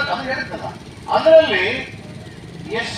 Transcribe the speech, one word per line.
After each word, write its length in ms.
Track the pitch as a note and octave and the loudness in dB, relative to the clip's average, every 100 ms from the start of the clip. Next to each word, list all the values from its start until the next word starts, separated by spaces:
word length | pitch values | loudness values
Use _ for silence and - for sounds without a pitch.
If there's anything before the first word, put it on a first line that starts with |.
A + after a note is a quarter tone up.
| C#4 | -2
ಅದು 100 | A#3+ C4 | -4 -4
ಹೇಳ್ತಲ್ಲ, 380 | C4 - - - - - - - G#3+ | -6 -6 -8 -10 -12 -16 -14 0 2
ಅದರಲ್ಲಿ 500 | D#4 D#4+ D4+ F#3+ G3 B3+ - - - - - - - - - A3+ | 8 8 8 2 0 -4 -8 -14 -16 -16 -16 -16 -18 -14 -8 -6
ಎಸ್ 180 | - | -6